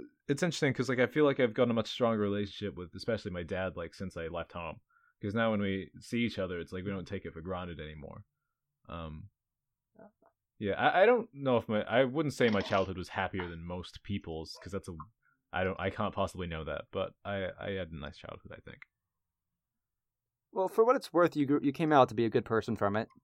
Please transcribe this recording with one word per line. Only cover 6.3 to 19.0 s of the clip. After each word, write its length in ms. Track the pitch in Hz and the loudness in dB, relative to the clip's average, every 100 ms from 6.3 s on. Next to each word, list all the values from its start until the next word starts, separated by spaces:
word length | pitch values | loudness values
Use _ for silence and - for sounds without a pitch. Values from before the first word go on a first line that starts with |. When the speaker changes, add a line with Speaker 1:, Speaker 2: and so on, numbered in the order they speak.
| - | -2
Speaker 1:
other, 200 | 92 87 | -4 -4
it's 120 | 80 | -8
like 120 | 92 95 | -8 -6
we 60 | |
don't 160 | 98 87 | -6 -6
take 180 | 95 82 | -8 -8
it 80 | |
for 80 | 80 | -10
granted 380 | 82 90 90 78 | -6 -6 -6 -10
anymore. 440 | 78 78 71 - - _ _ _ _ _ - | -12 -12 -14 -16 -20 _ _ _ _ _ -14
Um, 420 | 85 80 78 98 _ _ _ _ _ _ - | -10 -10 -10 -14 _ _ _ _ _ _ -20
Speaker 2:
Uh-huh. 80 | 208 _ _ _ _ - | -20 _ _ _ _ -8
Speaker 1:
yeah, 140 | 104 | -4
I, 300 | 95 127 175 | 0 2 6
I 20 | 208 | 6
don't 220 | 247 226 | 6 2
know 240 | 139 135 120 | -4 2 2
if 100 | 110 | 2
my, 140 | 107 | -2
I 220 | - 117 135 | 2 2 2
wouldn't 280 | 139 151 | 2 -2
say 160 | - 120 | 2 4
my 120 | 101 | 4
childhood 360 | - 101 92 92 | 2 2 2 -2
was 120 | 87 | -6
happier 380 | - 92 95 87 | -4 -2 -2 -6
than 180 | 85 85 | -8 -8
most 360 | 90 90 - | -8 -10 -12
people's, 540 | - 101 85 80 82 - | -6 -6 -6 -8 -8 -12
'cause 80 | - | -10
that's 160 | 98 - | -10 -10
a, 60 | 82 76 _ _ _ _ | -12 -14 _ _ _ _
I 120 | - | -2
don't, 160 | 95 95 | -2 0
I 100 | 95 | -4
can't 240 | - 101 - | -2 -4 -2
possibly 320 | 95 90 87 | -4 -4 -6
know 160 | 80 | -6
that, 220 | 78 73 - | -6 -6 -6
but 220 | 92 95 - 98 | -6 -6 -6 -8
I, 220 | 98 92 - | -4 -4 -6
I 100 | 98 | -6
had 200 | 98 85 | -6 -6
a 40 | 80 | -10
nice 180 | 73 - | -12 -12
childhood, 340 | - - - | -14 -14 -16
I 80 | - | -18
think. 180 | - - - _ | -18 -18 -20 _